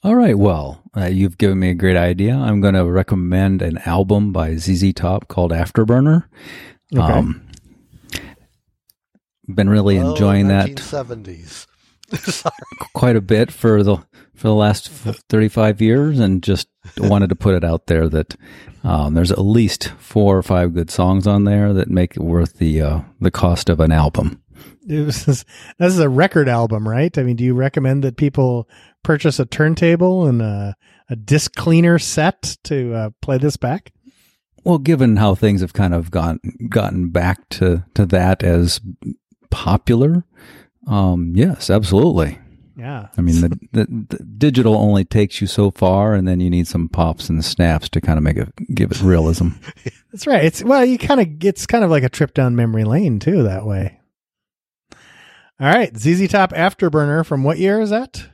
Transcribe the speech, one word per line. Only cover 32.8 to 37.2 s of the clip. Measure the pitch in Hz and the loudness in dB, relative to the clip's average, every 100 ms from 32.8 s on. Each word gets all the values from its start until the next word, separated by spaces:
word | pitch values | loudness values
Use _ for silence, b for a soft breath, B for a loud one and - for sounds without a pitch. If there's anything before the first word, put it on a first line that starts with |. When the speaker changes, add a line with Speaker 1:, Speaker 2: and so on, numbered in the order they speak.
| 120 | -4
Speaker 2:
uh, | 113 107 - | -6 -6 -8
play | - 131 | -4 -2
this | 147 - | -2 -2
back? | 123 170 - _ b b b b _ _ | -6 -6 -10 _ b b b b _ _
Speaker 1:
Well, | 170 165 | -2 0
given | 139 156 127 104 | 2 2 4 4
how | 107 | 2
things | 92 107 98 | 2 2 0
have | 90 | -2
kind | - 95 | -2 0
of | 87 85 | 0 -2
gone, | 87 82 80 - - 113 | -4 -4 -4 -10 -12 -4
gotten | 117 101 92 87 | -2 -2 -4 -4
back | 87 | -2